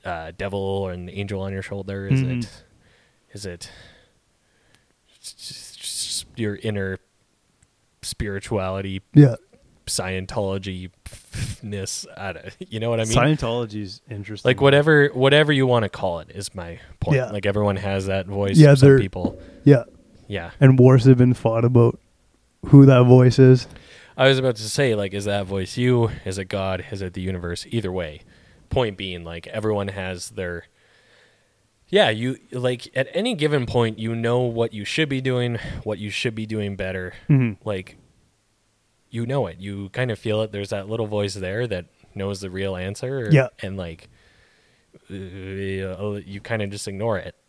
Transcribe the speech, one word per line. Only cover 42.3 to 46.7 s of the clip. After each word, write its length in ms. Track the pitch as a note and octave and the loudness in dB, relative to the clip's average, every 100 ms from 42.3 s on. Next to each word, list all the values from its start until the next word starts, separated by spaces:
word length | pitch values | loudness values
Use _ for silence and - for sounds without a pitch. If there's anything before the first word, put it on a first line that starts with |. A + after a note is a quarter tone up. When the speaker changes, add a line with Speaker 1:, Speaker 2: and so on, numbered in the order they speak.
| G2 | -6
Speaker 1:
the 100 | G2 | -10
real 240 | F#2 G2 | -6 -6
answer. 520 | F#2 F#2 G2+ B2+ C3+ A2 | -6 -8 -8 -8 -6 0
Or, 40 | |
Speaker 2:
Yeah. 180 | D3 C3 _ | 0 0 _
Speaker 1:
and, 140 | G2 F#2+ | -12 -10
like, 320 | E2+ E2 - _ _ _ _ _ _ _ _ - _ | -12 -14 -20 _ _ _ _ _ _ _ _ -20 _
uh, 40 | |
you 1300 | G2 F#2+ F#2+ F#2+ G2 G2 F#2+ F#2+ F#2 G#2 G2+ F#2 G2+ | -14 -14 -14 -12 -10 -6 -6 -8 -6 -6 -8 -10 -14
kinda 240 | - A2+ | -8 -6
just 200 | G2+ | -6